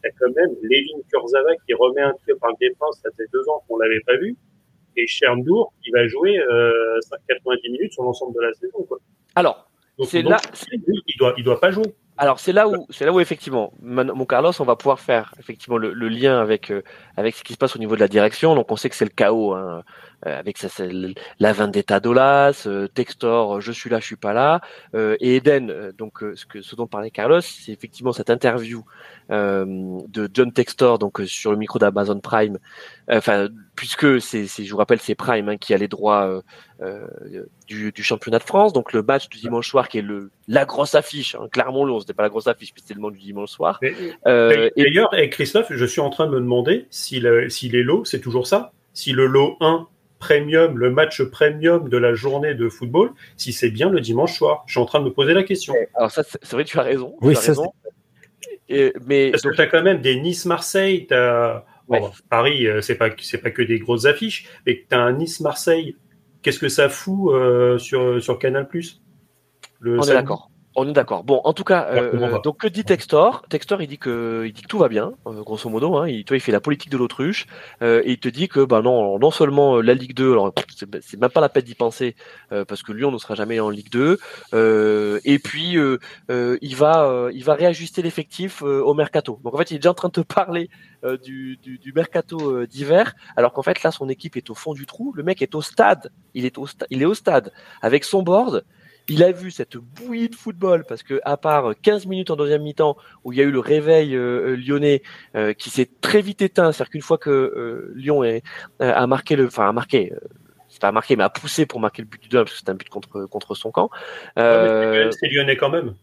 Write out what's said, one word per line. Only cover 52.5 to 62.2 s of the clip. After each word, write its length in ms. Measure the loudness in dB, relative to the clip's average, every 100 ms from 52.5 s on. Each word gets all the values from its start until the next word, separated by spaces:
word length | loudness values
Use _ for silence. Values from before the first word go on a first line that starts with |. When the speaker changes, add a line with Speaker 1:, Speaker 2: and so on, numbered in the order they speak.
Speaker 1:
de 160 | -2 -4
football, 420 | -4 -2 2 2 -2 -20 -12
si 160 | -10
c'est 160 | -2 -2
bien 180 | 0 0
le 120 | 0
dimanche 360 | 0 0 0 0
soir. 260 | 0 0 -4
Je 60 |
suis 60 | -2
en 60 | 0
train 140 | 0
de 60 | 0
me 60 |
poser 200 | 0 0
la 100 | 0
question. 300 | -2 -6 -2
Speaker 2:
Ouais, 160 | -2 -2 -2
alors 160 | -2
ça, 100 | -2
c'est, 140 | -6 -10
c'est 120 | -8 -6
vrai, 80 |
tu 140 | -4 -2
as 60 |
raison, 320 | -2 -2 -4 0
Speaker 3:
Oui, 120 | 2
Speaker 2:
tu 60 | 4
as 20 |
Speaker 3:
ça, 100 | 2
Speaker 2:
raison. 200 | 0 -2 _ -20 _ _ _ _ _
Speaker 3:
c'est 180 | -20 -20 -4
Speaker 2:
Et, 240 | 2 2 0 0
mais 260 | 4 4
Speaker 1:
Parce 100 | 2
Speaker 2:
donc 100 | 0
Speaker 1:
que 40 | 2
t'as 80 | 2
quand 140 | 4
même 200 | 4 2
des 180 | 0 0
Nice-Marseille, 880 | -2 -4 -2 -4 -2 0 0 -2 0
t'as, 560 | 2 2 2 0 -4 _ _ -2
Speaker 2:
Ouais. 120 | -2
Speaker 1:
bon, 120 | -2 -12